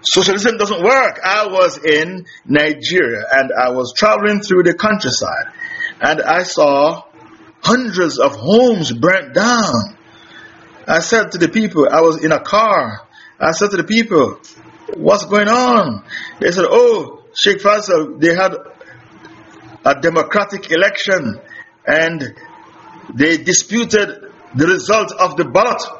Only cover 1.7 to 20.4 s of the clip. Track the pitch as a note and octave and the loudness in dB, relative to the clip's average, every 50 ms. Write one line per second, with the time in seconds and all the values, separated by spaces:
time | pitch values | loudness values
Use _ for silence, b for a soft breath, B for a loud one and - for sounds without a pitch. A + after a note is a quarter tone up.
1.7 | F3 - - D#3+ D3+ D3 D#3 E3+ F#3+ F#3 F3 B B B B - C3+ D3 D3+ D#3 | 0 -2 0 0 2 2 0 -2 -8 -14 -16 B B B B 0 0 2 2 0
2.7 | D3+ C3+ A#2+ - E3 F#3 E3 A#2+ A#2 G#2 A2 A2 B2+ C3+ C3+ C3 - A2+ B2+ B2+ | -2 -4 -6 -2 0 0 0 0 -2 -6 -4 0 0 0 0 0 0 -2 0 0
3.7 | B2 B2+ B2+ A#2 - - - A3 G#3+ G#3+ G3+ G#3 G#3 G3+ G3+ - F#3 F3+ F3 F3 | 0 -2 -4 -6 -4 0 2 2 2 2 0 0 -2 -2 0 2 2 4 4 4
4.7 | E3 - - G#3+ G#3+ G3 - C3 A#2+ - - - - - - - B B B B | 2 2 0 0 0 0 -2 -4 -4 -4 -4 -4 -6 -6 -8 -10 B B B B
5.7 | B B B B B B - C3+ D#3 D#3 - - D#3 F3 F3+ F3+ - - D3+ D3 | B B B B B B -2 -2 -2 0 0 0 0 -2 -2 -4 0 2 2 4
6.7 | C#3+ C#3 C#3+ D#3 E3 D#3+ - - _ - - - - - - - - _ - - | 4 4 2 0 0 -4 -12 -20 _ -20 -20 -20 -20 -20 -20 -20 -20 _ -2 0
7.7 | A3 B3+ B3+ A3+ F#3 F3+ F3+ D#3+ C3+ C3+ A#2+ C#3 - G#2+ A2 C#3+ G3+ A3+ B3+ B3 | 0 0 0 -2 -2 -2 -2 -2 0 0 0 0 0 -2 -2 2 4 4 6 4
8.7 | A3+ F#3+ D#3 B2+ B2+ A#2 A#2 F3 F#3 F#3+ - C3 B2 F3 G3+ A#3 B3 A#3 G#3+ F3+ | 2 0 -2 -4 -4 0 0 2 2 2 -2 -2 -2 0 2 2 2 0 0 0
9.7 | C#3 A2+ G#2 - - - - B B B B B B B B B B B B B | 0 -2 -4 -4 -10 -20 -20 B B B B B B B B B B B B B
10.7 | B - - - D#3 E3 E3+ - - A3+ G#3 - - F3+ E3 D#3+ E3+ A3 A3 G3+ | B -20 -4 0 0 0 0 2 0 0 0 0 -2 -2 -2 0 0 0 -2 0
11.7 | E3+ D#3+ C#3+ B2+ B2 D#3 E3 E3 D#3 D3+ D3 D#3+ D#3+ C#3 - - - G#3 A3+ A3 | 2 2 2 4 4 4 4 4 2 2 0 0 0 0 -2 -2 0 0 2 2
12.7 | G3+ F3 C#3 A2+ G#2 G#2 - _ B B B B B B - D3+ E3 E3 G3+ G#3 | 2 0 0 -2 -6 -12 -16 _ B B B B B B -2 -2 0 0 -2 0
13.7 | G3+ F#3 E3 E3+ G#3 A3+ A3+ A3+ G3+ D#3+ C3 G#2+ G2 - _ - - - - - | 0 -2 -2 0 0 0 0 2 2 2 2 2 0 -8 _ -20 -20 -20 -20 -20
14.7 | - - - - - - - - G3+ G3+ - - G3+ G#3 G#3 G3+ A3+ B3 B3+ B3 | -20 -20 -14 -14 -12 -2 2 2 2 2 0 0 0 0 2 2 2 2 2 2
15.7 | A#3+ A3+ F#3+ D3 A2+ G2 - B B B B B B B - E3 F3 F#3+ F3 - | 2 2 2 0 -4 -8 -10 B B B B B B B -2 -2 0 2 0 4
16.7 | - A3+ B3 A#3+ A3+ G3+ D3+ A#2 - - - - - - - G3+ G3+ - - G3+ | 4 6 6 6 4 2 -2 -8 -14 -20 -20 -18 -8 -2 0 0 0 2 2 2
17.7 | G#3 G#3+ G3+ G3+ F#3 D#3+ D#3 C#3+ C#3+ C3+ D3 E3+ E3 F3 F#3+ F#3+ - - - - | 2 2 2 0 0 0 0 -2 -4 0 2 2 2 2 0 -2 -2 -4 -14 -16
18.7 | - - B B B B B - - - - - - - - - - - - - | -20 -20 B B B B B -20 -20 -20 -20 -20 -20 -20 -20 -20 -20 -20 -20 -20
19.7 | - - - B2+ C#3+ C#3 C#3 E3 E3 E3 D#3 - - G#3 | -20 -4 -2 -2 -2 0 -2 -2 0 0 -2 0 -2 -2